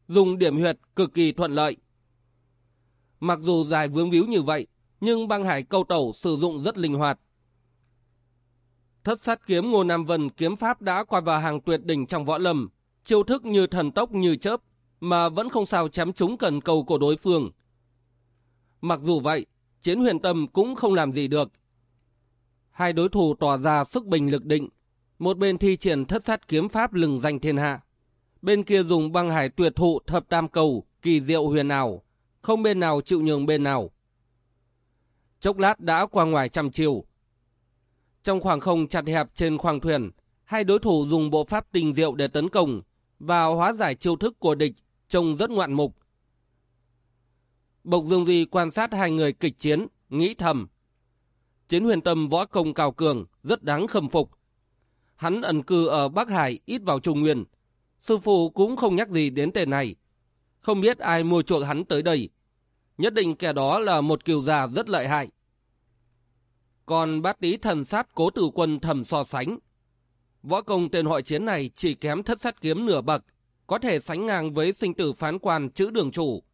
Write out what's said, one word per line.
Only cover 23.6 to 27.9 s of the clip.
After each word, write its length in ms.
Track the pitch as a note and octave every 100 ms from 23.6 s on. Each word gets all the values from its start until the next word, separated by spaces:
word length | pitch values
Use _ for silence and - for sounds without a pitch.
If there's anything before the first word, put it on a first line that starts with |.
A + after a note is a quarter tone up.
| D3 D3+
sức 220 | C#3 B3+ G#3
bình 260 | E3 C#3+
lực 140 | C#3 B2+
định, 240 | D3+ C#3 - _ _ _ -
một 180 | F3 F#3
bên 200 | G3 F3+
thi 180 | G3 F#3
triển 300 | F#3+ C#3+ C3
thất 200 | A3 -
sát 220 | A3 -
kiếm 220 | D#3 G3+
pháp 240 | G#3+ A#3
lừng 260 | F#3 E3 C3+
danh 200 | C#3+ C#3+
thiên 180 | D3+ C#3+
hạ, 240 | D3 C3+ -